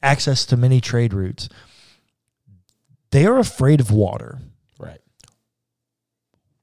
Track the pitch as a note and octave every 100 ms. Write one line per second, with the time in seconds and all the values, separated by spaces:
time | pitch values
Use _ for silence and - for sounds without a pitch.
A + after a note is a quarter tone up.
0 | C#3 C#3+ C#3+ C3 - A#2+ B2+ B2+ - A#2+
1 | A#2 G2 F#2 - - - _ _ _ _
2 | _ _ _ _ _ G2 _ _ _ _
3 | _ C3+ F#3+ B3+ G#3 - C3 D3+ G#2+ G#2+
4 | G2 - A#1 - - _ _ - - -
5 | _ _ _ _ _ _ _ _ _ _
6 | _ _ _ _ _ _